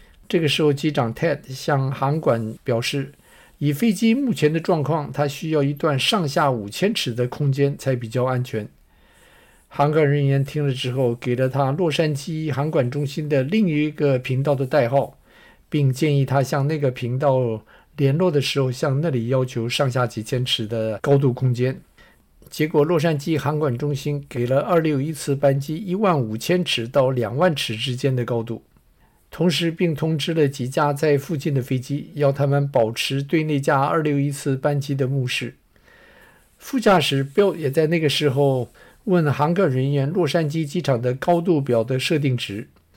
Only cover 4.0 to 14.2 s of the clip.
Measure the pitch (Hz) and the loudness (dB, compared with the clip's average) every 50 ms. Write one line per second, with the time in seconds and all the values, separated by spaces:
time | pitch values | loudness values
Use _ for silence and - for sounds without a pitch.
4 | 233 226 233 277 285 240 151 - 151 151 160 165 170 - 180 156 139 143 165 156 | 2 2 2 2 0 -2 0 2 2 0 0 0 0 0 0 0 2 0 -2 -2
5 | 143 139 135 - 147 143 - - - 156 156 147 139 139 147 143 - 160 139 135 | -2 -6 -4 -2 -2 -2 -2 -6 -4 -2 0 2 2 0 0 0 0 0 0 0
6 | - - 226 202 165 139 - 175 151 139 127 113 101 104 - - 185 208 240 - | 0 0 0 0 0 0 0 2 2 2 0 0 -4 -8 -4 -2 -2 0 0 -2
7 | - 131 113 123 123 123 - - 147 139 135 143 143 139 139 - - 139 131 117 | -4 -4 -2 -2 -2 -4 -2 -2 0 0 2 2 2 0 0 -2 -2 -2 -2 -2
8 | 117 110 110 127 127 131 127 123 123 - - 110 104 - _ _ _ _ _ _ | -4 -4 -2 -2 0 0 0 -2 -2 -4 -4 -6 -6 -8 _ _ _ _ _ _
9 | _ _ _ _ - - - - _ _ _ _ _ _ - - 143 151 147 160 | _ _ _ _ -20 -20 -20 -20 _ _ _ _ _ _ 0 2 2 4 4 4
10 | 151 139 147 147 143 139 139 139 135 139 - 151 147 139 127 131 - 123 123 135 | 4 4 4 2 2 2 2 2 0 0 -2 -2 -2 -2 -2 -2 -4 -4 -2 0
11 | 131 120 120 123 - 123 123 123 131 127 - 143 139 131 139 175 180 160 143 - | 0 0 0 -2 -2 -2 0 0 0 0 0 0 0 0 0 0 0 0 2 0
12 | 160 156 147 139 - 165 160 156 156 151 131 131 147 160 160 156 123 120 123 147 | 0 0 0 -4 -6 -6 -6 -4 -4 -4 -2 -2 -2 0 0 0 0 0 -2 -4
13 | 147 139 - 160 151 143 151 135 131 147 214 220 214 170 151 147 151 151 147 - | -4 -4 -4 -6 -4 0 0 0 0 2 2 2 2 2 2 0 0 -2 -2 0
14 | 147 143 131 127 | 0 2 2 0